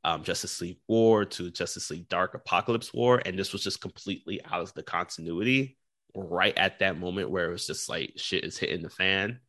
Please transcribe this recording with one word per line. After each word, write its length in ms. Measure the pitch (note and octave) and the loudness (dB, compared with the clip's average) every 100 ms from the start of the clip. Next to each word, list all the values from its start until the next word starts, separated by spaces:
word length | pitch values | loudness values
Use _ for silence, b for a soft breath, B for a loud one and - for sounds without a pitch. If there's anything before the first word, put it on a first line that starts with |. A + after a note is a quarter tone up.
um, 180 | E2+ D#2+ | -2 -2
Justice 380 | D#2+ F#2 F2+ - | -2 -4 -4 -6
League 200 | F2 F2+ - | -8 -10 2
War 380 | A2+ A2+ A2 | 6 8 6
to 260 | G2 - F2+ | 4 -4 -8
Justice 400 | - E2+ - - | -4 -6 -4 -8
League 180 | E2 E2+ | -8 -2
Dark 260 | F2+ F#2 | 0 0
Apocalypse 600 | - - F2 - A#2 - | -2 0 0 2 0 -2
War. 260 | - A#2+ B2 | 2 6 6
And 140 | - F#2 | 4 -4
this 140 | F#2+ | -4
was 120 | G2 | -4
just 160 | G2 - | -4 -4
completely 640 | F#2 - - F#2+ - G2+ | -8 -10 -6 -6 -4 -8
out 160 | - F2 | -4 -4
of 100 | E2+ | -4
the 80 | - | -8
continuity 960 | - F2 F2 - E2 E2+ A2+ C3 C3 _ _ _ _ | -4 -2 -2 -6 -4 0 2 2 0 _ _ _ _
right 420 | - - F2+ G2 - | -12 -4 2 4 4
at 220 | F#2+ - | 2 4
that 200 | F#2+ E2 | 0 2
moment 320 | F2+ F#2+ F#2 | -2 -2 -2
where 180 | F#2 E2+ | 0 -2
it 40 | |
was 140 | F2 - | -2 -6
just 220 | - - | -6 -4
like, 240 | E2+ C2+ - | -4 -6 -6
shit 280 | - F#2 | -2 -2
is 140 | - - | -2 -4
hitting 240 | - F2 | -4 -2
the 80 | D#2+ | -6
fan. 500 | - F#2+ G2 G#2 B2 | -2 2 2 0 -4